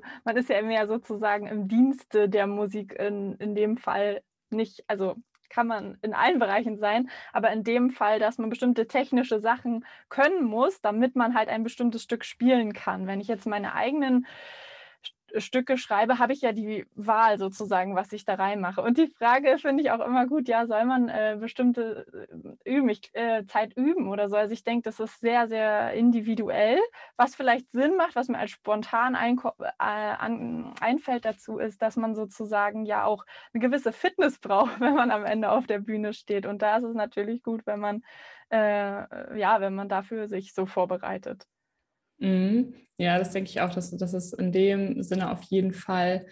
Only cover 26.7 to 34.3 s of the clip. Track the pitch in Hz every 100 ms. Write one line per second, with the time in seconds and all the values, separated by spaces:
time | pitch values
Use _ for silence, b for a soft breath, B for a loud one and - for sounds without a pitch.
26.7 | 285 466 B B - 254 - 262 240 -
27.7 | 240 285 370 339 240 247 240 208 - -
28.7 | 214 220 226 247 254 233 247 247 - -
29.7 | - 214 214 214 - 220 233 233 240 -
30.7 | - 220 285 277 247 226 208 - 214 220
31.7 | - 220 226 226 214 214 - 214 208 208
32.7 | 214 214 208 202 208 - B B 233 247
33.7 | 277 240 - 359 359 339